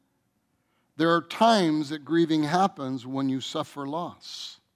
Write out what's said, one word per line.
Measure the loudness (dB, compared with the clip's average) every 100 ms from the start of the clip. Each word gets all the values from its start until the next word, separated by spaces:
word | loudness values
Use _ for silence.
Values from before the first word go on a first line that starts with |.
| _ _ _ _ _ _ _ _ _ -2
there | 2
are | 2
times | 0 2 4 6 4 0 -2
that | -8
grieving | -2 2 4 2
happens | 2 2 0 -2 -8 -8 -6
when | -4 -2
you | -4
suffer | -6 -8 -8 -10 -8
loss. | -8 -8 -12 -18 -16 -16 -18 _